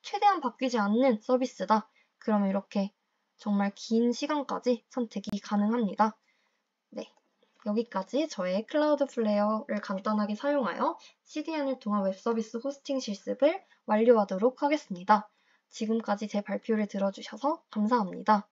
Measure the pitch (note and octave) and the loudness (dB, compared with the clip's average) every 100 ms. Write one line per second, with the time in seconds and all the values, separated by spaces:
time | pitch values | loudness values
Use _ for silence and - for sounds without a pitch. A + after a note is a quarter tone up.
0 | - G4+ G#4 F#4 B3 - B3+ A#3+ G3+ A3 | -8 2 4 4 -2 -2 -2 0 2 4
1 | C4+ A3 - B3+ C4 - F#3 A3 - _ | 4 2 2 0 0 -4 0 0 0 _
2 | _ _ - G#3 G3 G3 - G#3 G3 _ | _ _ -2 0 2 -2 -2 -2 -2 _
3 | _ _ _ _ G#3+ G3+ G3+ - - A3+ | _ _ _ _ -2 0 0 -4 -2 2
4 | A#3+ A#3+ C#4+ D4+ C4 F#3 B3 A#3 _ - | 2 0 -2 -4 -4 -4 -2 -2 _ -8
5 | A3+ G#3 - G3+ - G#3 G#3 A#3+ G#3 - | -6 -6 -6 -8 -2 0 2 0 -2 0
6 | G#3 - _ _ _ _ _ _ _ G#3 | 0 -2 _ _ _ _ _ _ _ -16
7 | - _ _ _ _ _ G#3+ G#3+ A3 G3 | -16 _ _ _ _ _ -4 -2 -2 -6
8 | F#3+ B3+ D#4 - F#3 F#3+ A3 D4+ D4+ D4 | -2 -2 -2 -4 -2 -2 -2 0 2 2
9 | C#4 - G#3+ G#3 G#3 A3 - G#3 - F#3+ | 0 0 0 2 0 -2 -4 -6 -4 -4
10 | G#3+ G#3+ G#3 G#3+ C#4+ D4 G3+ - C#4 - | -2 0 0 -2 0 0 0 0 -2 -2
11 | - _ _ D#4 D4+ D#4 C#4 B3+ G#3 G#3 | -16 _ _ -8 -6 -4 -2 -4 -2 0
12 | F#3+ F#3+ A#3 A3+ G#3+ A#3 C4+ C#4+ - C4+ | 0 -2 -2 -2 -4 -6 -8 -8 -6 -4
13 | B3+ G3+ - G3+ D4 F#4+ _ _ - G#3+ | -4 -8 -8 2 2 2 _ _ 0 4
14 | A3+ A#3 G3 F#3 A#3 B3+ C#4+ D4+ - F3 | 6 6 4 2 0 2 0 0 -2 -10
15 | F#3 G#3+ - _ _ _ _ - A3 A3+ | 2 2 2 _ _ _ _ -8 -2 -2
16 | G#3+ G3+ G#3+ G#3 G3+ G3+ - G#3+ G3+ G3+ | -2 -4 -2 -6 -4 -8 -2 -2 -2 -2
17 | G3 - - G#3+ C#4 E4 _ G#3+ G#3 A#3+ | -2 -4 -14 -4 -4 -4 _ -2 2 2
18 | F#3 F3 F#3+ F#3 - | 0 -4 2 2 0